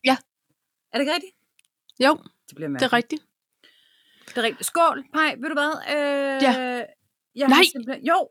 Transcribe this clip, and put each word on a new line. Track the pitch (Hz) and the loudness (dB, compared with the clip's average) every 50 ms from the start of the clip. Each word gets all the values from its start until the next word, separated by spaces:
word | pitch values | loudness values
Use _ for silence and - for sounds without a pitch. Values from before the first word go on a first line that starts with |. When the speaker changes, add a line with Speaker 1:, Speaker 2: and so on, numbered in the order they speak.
| - | 2
Speaker 1:
Ja. | 262 262 - - _ _ _ _ _ _ _ _ _ _ _ _ _ | 2 0 0 -2 _ _ _ _ _ _ _ _ _ _ _ _ _
Speaker 2:
Er | - 240 | -4 -2
det | |
ikke | 277 285 320 | 0 0 -2
rigtigt? | 349 370 381 _ _ _ _ _ _ _ _ _ _ _ _ _ _ | -4 -4 -10 _ _ _ _ _ _ _ _ _ _ _ _ _ _
Speaker 1:
Jo, | 254 269 311 - - - _ _ _ - | 2 2 2 2 -4 -20 _ _ _ -20
Speaker 2:
Det | - | -16
bliver | - | -12
Speaker 1:
det | 160 | -8
er | 147 | -8
Speaker 2:
mærkeligt. | 143 135 - - | -2 -2 0 2
Speaker 1:
rigtigt. | - 240 233 _ 311 302 _ _ _ _ _ _ _ _ _ _ _ _ _ _ _ _ _ _ _ _ _ - | 2 0 0 _ -8 -10 _ _ _ _ _ _ _ _ _ _ _ _ _ _ _ _ _ _ _ _ _ -10
Speaker 2:
Det | - 247 | -6 -2
er | |
rigtigt. | 247 226 - - 294 | -2 -2 -2 -4 -8
Skål, | - - 339 339 320 - 285 269 _ | -4 2 2 4 4 2 0 -8 _
Paj. | - 302 311 302 226 - | -2 0 0 0 -2 -4
Ved | 240 320 | -6 -4
du | 320 | -2
hvad? | 294 285 302 311 - - - | -2 -2 -2 -2 -6 -6 -4
Øh, | 294 302 285 285 285 277 277 277 269 269 | -2 -2 0 0 -2 -2 -2 -2 0 2
Speaker 1:
Ja. | 277 262 254 262 254 254 247 240 233 - - _ _ _ _ _ _ _ _ | 2 2 2 2 -2 -4 -4 -6 -8 -10 -16 _ _ _ _ _ _ _ _
Speaker 2:
jeg | 233 277 262 | -2 2 4
Speaker 1:
Nej. | 262 | 6
Speaker 2:
har | 302 370 - | 6 4 4
simpelthen... | - 269 226 240 269 277 269 | 0 -8 -10 -10 -12 -6 -2
Jo. | 269 330 381 - - | 0 0 0 0 -2